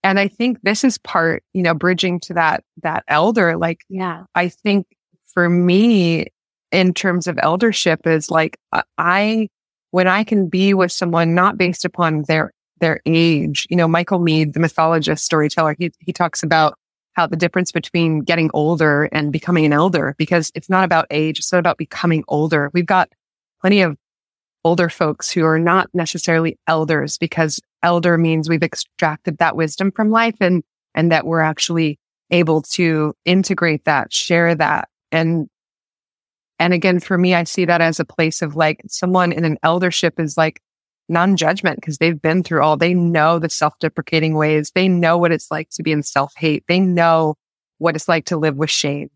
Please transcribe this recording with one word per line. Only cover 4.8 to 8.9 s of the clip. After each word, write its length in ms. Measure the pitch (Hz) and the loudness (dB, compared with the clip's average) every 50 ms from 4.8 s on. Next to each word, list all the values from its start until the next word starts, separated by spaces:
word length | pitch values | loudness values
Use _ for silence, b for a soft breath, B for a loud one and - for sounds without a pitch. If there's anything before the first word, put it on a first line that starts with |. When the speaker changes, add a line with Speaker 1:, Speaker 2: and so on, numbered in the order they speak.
| 180 _ _ _ _ _ _ _ _ _ _ | -2 _ _ _ _ _ _ _ _ _ _
Speaker 1:
for 140 | 180 175 170 | 0 2 2
me, 800 | 175 175 175 180 175 190 220 240 226 202 175 170 165 160 - - _ _ _ _ _ _ _ _ | 2 2 4 4 4 4 4 4 4 4 2 2 0 -2 -4 -8 _ _ _ _ _ _ _ _
in 220 | - 190 185 185 175 | 0 2 2 2 0
terms 340 | - - 190 175 180 160 | 0 -2 -2 -2 -2 -4
of 120 | 180 170 - | -4 -4 0
eldership 640 | - 151 165 185 233 233 196 - - 175 160 - _ | 0 0 2 2 2 0 0 0 0 0 -2 0 _
is, 240 | 165 160 156 151 - | 0 0 0 -2 0
like, 280 | 165 160 160 - - _ _ _ - | 0 0 0 0 -4 _ _ _ -4
I, 100 | - - _ | -4 -4 _